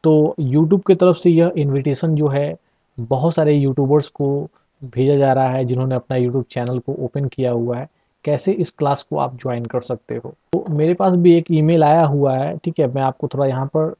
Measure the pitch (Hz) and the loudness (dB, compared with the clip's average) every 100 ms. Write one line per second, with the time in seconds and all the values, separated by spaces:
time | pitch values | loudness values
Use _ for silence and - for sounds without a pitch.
0 | 160 151 156 - 135 143 160 190 - 185 | 4 4 2 0 0 2 2 2 2 4
1 | 180 175 175 165 170 175 143 139 135 135 | 4 4 2 4 2 0 -2 0 -2 -2
2 | 165 151 151 143 147 170 _ _ _ - | -2 0 0 0 -4 -8 _ _ _ -14
3 | 117 131 160 160 151 147 139 131 135 147 | -4 -2 0 2 2 2 2 0 2 2
4 | 143 - 139 143 156 _ _ _ 131 123 | 0 -6 -4 -4 -8 _ _ _ -10 -2
5 | 131 143 135 131 131 131 123 127 131 127 | 2 2 2 2 0 -2 -2 -2 -2 -4
6 | - 127 123 131 120 127 120 127 131 135 | -4 -2 0 -2 -6 -6 -4 -6 -6 -8
7 | 127 143 139 - 127 120 117 120 151 _ | -6 -4 -6 -2 -2 -2 -4 -6 -10 _
8 | _ _ - 147 - 214 160 _ 143 139 | _ _ -4 -2 -2 -2 -4 _ -2 -2
9 | - 151 131 123 135 120 117 127 - 120 | -6 -6 -4 -6 -6 -6 -4 -6 -6 -10
10 | - 117 117 - _ 175 - 147 156 180 | -8 -10 -10 -18 _ -6 -4 -2 0 0
11 | 190 180 175 170 165 160 156 170 151 165 | 0 4 4 4 2 2 2 4 4 4
12 | 151 143 139 131 147 156 180 165 139 131 | 2 2 0 0 -4 -6 -6 -2 -2 0
13 | 135 - 143 135 135 131 139 160 156 - | -4 -4 -8 -2 -2 -2 -4 -2 -4 -6